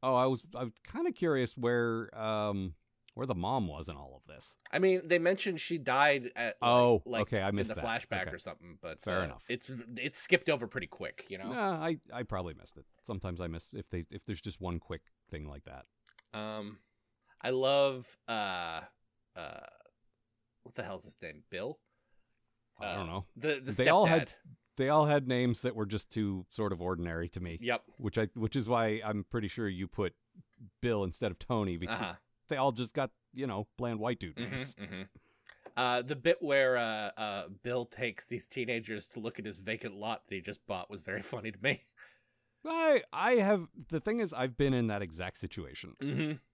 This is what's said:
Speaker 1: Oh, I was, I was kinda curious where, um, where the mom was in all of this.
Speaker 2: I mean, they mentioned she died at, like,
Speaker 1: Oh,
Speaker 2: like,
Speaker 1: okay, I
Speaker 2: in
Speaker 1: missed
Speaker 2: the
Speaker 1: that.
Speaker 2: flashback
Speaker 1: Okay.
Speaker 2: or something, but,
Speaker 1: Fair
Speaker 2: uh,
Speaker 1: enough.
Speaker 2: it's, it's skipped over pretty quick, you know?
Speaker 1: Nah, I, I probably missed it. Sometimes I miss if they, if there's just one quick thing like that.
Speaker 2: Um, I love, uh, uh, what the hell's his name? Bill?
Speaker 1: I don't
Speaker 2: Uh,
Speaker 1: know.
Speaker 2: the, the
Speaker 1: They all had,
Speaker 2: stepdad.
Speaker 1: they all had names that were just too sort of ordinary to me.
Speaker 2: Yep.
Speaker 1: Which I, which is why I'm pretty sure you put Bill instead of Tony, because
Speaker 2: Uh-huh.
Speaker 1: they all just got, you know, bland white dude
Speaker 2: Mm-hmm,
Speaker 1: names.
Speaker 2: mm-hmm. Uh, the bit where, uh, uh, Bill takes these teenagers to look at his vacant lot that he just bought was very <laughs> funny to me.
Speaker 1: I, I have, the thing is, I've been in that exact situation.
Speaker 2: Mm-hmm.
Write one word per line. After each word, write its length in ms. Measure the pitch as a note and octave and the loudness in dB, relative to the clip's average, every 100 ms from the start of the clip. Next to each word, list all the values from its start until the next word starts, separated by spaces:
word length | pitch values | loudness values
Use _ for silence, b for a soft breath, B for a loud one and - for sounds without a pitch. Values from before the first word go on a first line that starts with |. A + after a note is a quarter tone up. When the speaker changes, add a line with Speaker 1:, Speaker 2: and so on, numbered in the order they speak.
Speaker 1:
Oh, 120 | C3 | 4
I 120 | B2+ B2+ | 4 4
was, 180 | C3 - | 2 -4
I 100 | A#2+ | -8
was 100 | B2 - - | -8 -8 -12
kinda 180 | C4 E4+ | -4 -4
curious 440 | - E3+ C#3 B2 - | 0 2 4 2 0
where, 540 | A#2+ A#2+ A#2 A2+ G#2+ - | 2 4 4 0 -4 -6
um, 540 | A2 G#2+ G#2+ G2+ F#2+ F2 _ _ - | -2 0 0 0 -2 -6 _ _ -20
where 120 | - C3 | -8 -2
the 80 | |
mom 340 | A#2+ F2+ C3 G2 | 0 2 2 0
was 200 | D2 F2 | -4 -8
in 80 | D2 | -10
all 240 | C#2 C2+ | -12 -18
of 120 | _ | _
this. 240 | D2+ - - - | -16 -16 -18 -6
Speaker 2:
I 60 | D3 | 2
mean, 220 | F#3+ F#3 | 4 4
they 140 | E3 E3+ | 4 4
mentioned 420 | E3+ F#3+ - E3+ | 4 2 0 -4
she 180 | - E3 | -2 -4
died 520 | C3 B2+ D3 C#3 A#2+ - | 2 6 6 6 0 -4
at, 200 | A#2 G#2 | -4 2
like, 100 | A#2+ | 6
Speaker 1:
Oh, 320 | B2 B2 A2+ - | 8 10 8 4
Speaker 2:
like, 160 | A#2 | -2
Speaker 1:
okay, 180 | G#2 A2 | 0 2
I 80 | F#2+ | 2
Speaker 2:
in 40 | |
Speaker 1:
missed 140 | G2+ G2 | 2 0
Speaker 2:
the 80 | G#2+ | -2
Speaker 1:
that. 80 | |
Speaker 2:
flashback 380 | A#2 A2+ - G2 F2+ | -2 -4 -2 -4 -4
Speaker 1:
Okay. 40 | |
Speaker 2:
or 40 | D2+ | -6
something, 380 | - D#2+ E2+ D#2+ | -10 -12 -16 -14
but, 200 | F2 D#2+ | -12 -10
Speaker 1:
Fair 180 | - F#2 | -2 -2
Speaker 2:
uh, 40 | |
Speaker 1:
enough. 200 | F2 B1+ - | -2 -6 -8
Speaker 2:
it's, 220 | B2 - C3 A#2 A#2+ | -8 -6 -12 -10 -8
it's 220 | B2+ - | -6 -4
skipped 300 | - F3 E3+ | 2 2 4
over 180 | C#3+ A2+ | 0 0
pretty 220 | C3 F2+ | -6 -8
quick, 360 | - F2+ - - | -8 -10 -10 -12
you 100 | F#2+ | -10
know? 100 | F#3+ | -6
Speaker 1:
Nah, 320 | B3+ G3+ E3+ | -2 -2 0
I, 140 | D#3+ E3 _ | -2 -4 _
I 120 | A#2+ | -10
probably 300 | B2 G2 F2+ | -4 -4 -4
missed 220 | D2+ - - | -8 -16 -20
it. 80 | C#2 _ | -20 _
Sometimes 360 | - G2 F#2 F2 | -8 -6 -6 -4
I 60 | F2 | -4
miss 240 | E2 - | -6 -10
if 160 | - - | -12 -8
they, 140 | F2+ E2 | -8 -8
if 140 | - - | -12 -8
there's 140 | G2+ | -8
just 200 | - F2+ | -8 -8
one 180 | F2+ E2+ | -4 -4
quick 220 | - E2 _ _ _ | -6 -12 _ _ _
thing 160 | D#2+ D2+ | -12 -10
like 140 | C#2+ | -12
that. 200 | C#2 C2+ - _ _ - _ A2 | -16 -18 -18 _ _ -20 _ -8
Speaker 2:
Um, 420 | G#2+ G#2+ G#2 G#2 _ _ _ _ b b | -6 -6 -10 -14 _ _ _ _ b b
I 100 | - | -2
love, 680 | B2+ C3 C#3 C#3 C3 B2 - - | 2 4 6 6 2 -10 -18 -4
uh, 520 | A2+ G2+ F#2 E2+ E2 - _ _ _ _ F#2 | -2 -2 -2 -4 -6 -10 _ _ _ _ -12
uh, 240 | D#2+ - - - - _ _ _ _ _ _ _ | -12 -12 -16 -20 -20 _ _ _ _ _ _ _
what 100 | - | -18
the 80 | - | -10
hell's 220 | G2+ F#2+ | -8 -8
his 140 | F2 - | -12 -14
name? 220 | E2+ D2+ _ | -14 -14 _
Bill? 280 | F#2 A2 D#3 _ _ _ _ _ _ _ _ _ _ | -8 -6 -8 _ _ _ _ _ _ _ _ _ _
Speaker 1:
I 140 | G#2 | -6
don't 140 | F#2+ E3 | -4 -4
Speaker 2:
Uh, 40 | |
Speaker 1:
know. 120 | D#3+ F#2+ - | -6 -8 -6
Speaker 2:
the, 240 | C#3+ C#3+ | -2 -2
the 80 | C3 | -2
Speaker 1:
They 160 | G#2 B2+ | 2 6
all 180 | F3 G3 | 8 8
had, 220 | E3 - | 4 2
Speaker 2:
stepdad. 60 | - - - _ - | -10 -20 -20 _ -2
Speaker 1:
they 120 | C3+ | 4
all 160 | D3+ D3+ | 6 6
had 220 | D3 B2+ | 4 4
names 320 | B2 B2 A#2 | 2 2 2
that 160 | B2 A2+ | 0 -2
were 100 | G#2+ | -2
just 240 | G#2 - | -2 -4
too 360 | - G#2 F#2+ F#2 | -2 0 -2 -6
sort 220 | - G#2+ | -4 -2
of 100 | F#2 | 0
ordinary 460 | F2 F2+ E2+ E2 E2+ | -2 0 -2 -2 -4
to 120 | - | -6
me. 180 | F2 E2 | -8 -6
Speaker 2:
Yep. 220 | A#2 A#2 - _ | -2 -2 -4 _
Speaker 1:
Which 200 | A2 G#2+ | -2 2
I, 80 | G#2+ | 0
which 220 | - A2 C#3 | 0 -2 0
is 120 | A2 | 2
why 320 | A#2+ A2+ G#2+ | 4 4 0
I'm 180 | G#2+ G#2 F#2+ | -2 -4 -4
pretty 160 | A#2+ G#2 | -4 -4
sure 220 | - G#2+ | -2 -2
you 180 | F2+ F#2+ | -2 -6
put 280 | - F#2+ - _ - - _ G#2+ _ | -2 -2 -2 _ -20 -20 _ -20 _
Bill 220 | B2 A2 | 0 2
instead 260 | G2 E2+ A2 | 2 0 -2
of 80 | F2 | -2
Tony, 380 | - A#2 G2+ F2 | -2 0 0 -2
because 240 | F2 A2+ | -4 -4
Speaker 2:
Uh-huh. 140 | G#2 E2+ _ _ _ | -4 -6 _ _ _
Speaker 1:
they 80 | D3 | 2
all 160 | C#3 | 2
just 200 | A2+ A#2+ | 2 -4
got, 160 | - C3 _ _ | -2 -4 _ _
you 140 | B2 C3 | -6 -4
know, 220 | G2 G#2+ - | -2 -6 -4
bland 220 | B2 A2+ | -4 -2
white 180 | A2 B2 | -2 -2
dude 160 | F#2 D2+ | -4 -8
Speaker 2:
Mm-hmm, 160 | A#2 | -8
Speaker 1:
names. 200 | C3+ C3 | -6 -8
Speaker 2:
mm-hmm. 280 | - G2+ F#2 F#2+ - B B B B B - | -10 -12 -12 -12 -16 B B B B B 0
Uh, 260 | B2 B2 | 2 2
the 140 | B2 C#3+ | 0 0
bit 220 | D#3 F3 | 4 4
where, 360 | D#3 C#3 C3 B2 | 4 6 6 6
uh, 340 | A#2 A2 G#2 - | 2 0 -2 -4
uh, 320 | G#2+ G2+ E2 G2 | -4 -2 -6 -8
Bill 220 | B2 B2 | -2 -2
takes 400 | A#2+ - B2 G2 | -2 -4 -4 -4
these 220 | - A#2+ - | -6 -8 -6
teenagers 580 | - A#2 A#2 A2 G#2+ - | -6 -2 -2 -4 -8 -8
to 120 | - | -8
look 180 | A2 - | -8 -6
at 60 | |
his 140 | G#2+ F#2+ | -10 -8
vacant 360 | F#2+ A2 A#2+ | -6 -6 -6
lot 320 | G2 G#2+ A2+ _ | -6 -6 -6 _
that 60 | |
he 60 | G2 | -8
just 260 | F2 G#2 - | -8 -12 -6
bought 240 | F#2+ F2+ | -6 -6
was 100 | G2+ | -10
very 220 | D#2+ G2 | -6 -6
<laughs> 100 | G2 | -4
funny 180 | B2 G#2 | -6 -8
to 60 | G2 | -4
me. 200 | A#2 C#3+ - _ b b b b b _ D4+ | -2 -2 -4 _ b b b b b _ -4
Speaker 1:
I, 360 | E4 D#4+ C#4 - | 0 4 4 2
I 200 | - G3 B3 | -2 4 4
have, 320 | G3 G#3 E3 - - | 6 4 0 -12 -4
the 100 | D#3+ | -4
thing 200 | E3+ A#3 | 0 0
is, 120 | G#3 | 0
I've 240 | B2 C3 B2 | 0 -2 2
been 160 | C#3 | 4
in 120 | C3 A#2 | 4 2
that 140 | G#2 | 0
exact 340 | F#2+ D#2+ F2+ - | -4 -4 -6 -6
situation. 580 | - - D2 C2 - - | -8 -6 -10 -10 -14 -8
Speaker 2:
Mm-hmm. 300 | C#3+ C#3 D#3 D3+ _ | -4 -2 -2 -4 _